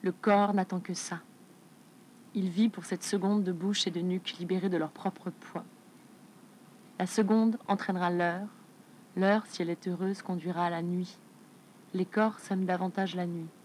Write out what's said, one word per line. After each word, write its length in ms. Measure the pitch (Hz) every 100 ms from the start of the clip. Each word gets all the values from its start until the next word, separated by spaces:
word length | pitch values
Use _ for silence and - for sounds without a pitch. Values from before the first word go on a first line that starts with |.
Le 80 | 185
corps 420 | 180 220 202 202
n'attend 260 | 202 185 185
que 140 | -
ça. 280 | 175 - 175 - - - - - - - - - - - 202
Il 140 | 185
vit 200 | 175 220
pour 160 | - 165
cette 180 | 180
seconde 400 | - 202 190 208
de 80 | 185
bouche 360 | 175 190 202 185
et 40 |
de 100 | 170
nuque 320 | 180 180 - -
libérées 300 | 175 185 185
de 80 | 175
leur 140 | 156
propre 400 | - 190 - 180
poids. 340 | - - - - - - - - - - - - - - - - -
La 80 | 185
seconde 500 | - 202 220 226 226 -
entraînera 440 | 196 - 185 175
l'heure. 360 | 175 175 175 208 - - - - - - -
L'heure, 280 | 190 214 -
si 160 | -
elle 80 | 170
est 160 | 170 185
heureuse, 340 | 175 190 196
conduira 460 | - 180 165 170 175
à 20 |
la 140 | 170
nuit. 340 | 175 180 180 - - - - - - - - 185
Les 100 | 185
corps 320 | 214 220 214
s'aiment 260 | - 190 185
davantage 500 | 180 185 185 190 180
la 100 | 175
nuit. 240 | 170 160 -